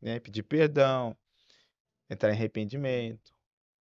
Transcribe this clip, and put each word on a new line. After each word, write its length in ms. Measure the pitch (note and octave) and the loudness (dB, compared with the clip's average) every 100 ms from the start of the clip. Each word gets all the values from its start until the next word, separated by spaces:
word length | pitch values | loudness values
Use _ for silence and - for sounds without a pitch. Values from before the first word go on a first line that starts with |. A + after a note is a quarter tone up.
né? 200 | A#2 A#2 | -8 -6
Pedir 240 | A2+ G#2 | -6 -8
perdão, 720 | - D3+ D3+ C#3+ C3+ C3 A#2 - _ _ _ _ _ _ _ _ _ | -2 2 4 4 4 2 -2 -8 _ _ _ _ _ _ _ _ _
entrar 220 | G2+ G#2+ | 0 0
em 40 | |
arrependimento. 1000 | G#2+ A2 - G#2+ C#3 C3+ B2 A#2 A2 _ _ _ _ _ _ | 2 -2 -4 -6 -4 -2 -2 -4 -10 _ _ _ _ _ _